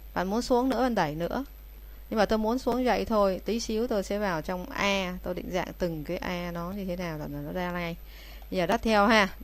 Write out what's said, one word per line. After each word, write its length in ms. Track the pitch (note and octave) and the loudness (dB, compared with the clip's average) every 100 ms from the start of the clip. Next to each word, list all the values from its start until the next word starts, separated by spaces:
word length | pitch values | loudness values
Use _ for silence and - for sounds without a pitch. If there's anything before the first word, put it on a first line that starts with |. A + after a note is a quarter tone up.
| - | -6
Bạn 140 | F3+ F#3 | -2 0
muốn 140 | A3 | 0
xuống 280 | - B3 C4 | 4 4 4
nữa, 120 | A3+ | 2
bạn 140 | B3+ A3 | 2 2
đẩy 200 | D#3 D3+ | 0 0
nữa. 300 | - - C#4 - - - - - - | -2 -4 -6 -12 -18 -18 -16 -16 -2
Nhưng 80 | A3 | 2
mà 80 | F#3+ | 4
tôi 140 | A3 | 4
muốn 200 | G#3+ B3+ | 2 0
xuống 260 | B3+ A#3+ B3 | 0 2 2
vậy 200 | F#3+ F#3+ | 2 2
thôi. 360 | A3 G3 F#3 - | 4 4 2 -2
Tí 140 | A3+ | -2
xíu 280 | A3 G#3+ B3 | -2 -2 0
tôi 160 | G#3+ | 0
sẽ 160 | F#3 G3+ | 0 0
vào 220 | G3+ D#3+ | 0 0
trong 280 | F#3+ F3+ F3+ | -2 -6 -6
A. 480 | - G3+ G3 F3+ F3+ | 0 2 2 0 -4
Tôi 100 | - | -6
định 180 | F3+ - | -6 -4
dạng 200 | F3 - - | -2 -4 -2
từng 260 | F3+ D#3+ | -2 -2
cái 140 | D3 F3 | -4 -4
A 340 | - F3+ F3 | -4 -4 -4
nó 200 | E3+ E3+ | -6 -6
như 140 | G3+ F#3+ | -6 -4
thế 100 | F3+ | -4
nào 220 | F3 D#3 | -4 -6
là 100 | C#3+ | -6
nó 240 | C#3+ D3 | -8 -6
ra 200 | F3+ F3+ | -4 -2
ngay. 260 | F3 E3+ E3+ - - - - - | -2 -4 -6 -12 -16 -16 -16 -6
Bây 60 | F#3 | 0
giờ 80 | E3+ | 2
đặt 160 | A#3 | 2
theo 240 | A#3 G#3+ G3+ | 4 6 8
ha. 220 | A3 F#3 - | 8 6 0